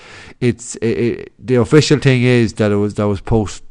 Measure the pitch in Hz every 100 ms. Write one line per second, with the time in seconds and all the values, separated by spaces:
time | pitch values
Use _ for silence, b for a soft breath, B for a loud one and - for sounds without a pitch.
0 | B B B - 123 - - - 113 104
1 | 117 50 - - 107 123 110 151 - 139
2 | 139 127 123 123 107 87 107 104 104 101
3 | 104 101 - 113 98 - -